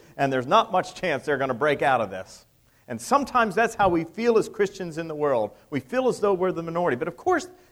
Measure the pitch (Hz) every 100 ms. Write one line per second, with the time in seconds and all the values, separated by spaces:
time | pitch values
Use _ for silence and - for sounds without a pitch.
0 | - - 139 131 123 208 - 185 - -
1 | 185 139 - 139 135 117 151 139 151 127
2 | 104 92 95 - _ _ _ _ - 117
3 | - 277 277 247 226 175 226 226 196 170
4 | 160 - 233 220 156 - 196 - 175 156
5 | 165 151 147 123 104 - _ 143 - 254
6 | 254 196 208 185 185 165 165 170 175 123
7 | 170 - - 349 - - _